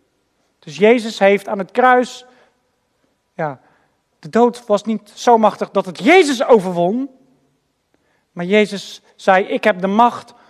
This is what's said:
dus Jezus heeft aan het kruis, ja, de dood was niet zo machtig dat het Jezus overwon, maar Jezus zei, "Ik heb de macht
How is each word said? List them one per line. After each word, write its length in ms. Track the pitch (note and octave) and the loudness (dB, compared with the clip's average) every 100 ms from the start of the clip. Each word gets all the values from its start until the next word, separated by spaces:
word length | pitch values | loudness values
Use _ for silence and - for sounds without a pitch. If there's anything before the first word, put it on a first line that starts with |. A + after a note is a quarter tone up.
| _ _ _ _ _ _ | _ _ _ _ _ _
dus 180 | E3 D3 | -14 0
Jezus 420 | G#3 B3 A3 - | 2 2 -2 0
heeft 280 | G3 G3+ - | 0 0 -4
aan 100 | G3+ | -10
het 140 | F3 | -8
kruis, 540 | A#3+ B3+ B3 A#3+ - - _ _ _ _ _ _ _ _ _ _ | 0 2 2 0 -8 -20 _ _ _ _ _ _ _ _ _ _
ja, 260 | - D#3 B2+ _ _ _ _ _ _ | -10 -10 -10 _ _ _ _ _ _
de 100 | D#3 | -4
dood 360 | A3 A#3+ A#3 - | 0 0 -2 -4
was 180 | G3+ | -4
niet 280 | A3 G#3+ _ | -4 -10 _
zo 240 | - B3 A3+ | -4 0 2
machtig 340 | G#3+ - G#3 | 2 -2 -6
dat 140 | G3 F#3 | -4 -6
het 140 | D#3 | -4
Jezus 440 | G3+ F#4+ D4 A#3+ | 2 4 2 0
overwon, 640 | - A3+ F3+ F3 F3 A#3+ C4+ _ _ _ _ _ _ _ _ _ _ _ _ | 2 2 2 -4 -2 -4 -8 _ _ _ _ _ _ _ _ _ _ _ _
maar 140 | F3+ F3 | -12 -2
Jezus 560 | G#3+ G#3 G3 - - _ _ | 0 0 -4 -14 -20 _ _
zei, 300 | - F#3+ G#3+ | 0 2 0
"Ik 180 | C4+ | -2
heb 180 | G#3+ F#3 | -2 -2
de 60 | F#3+ | -2
macht 460 | G#3 A#3+ - - _ | 2 0 0 -16 _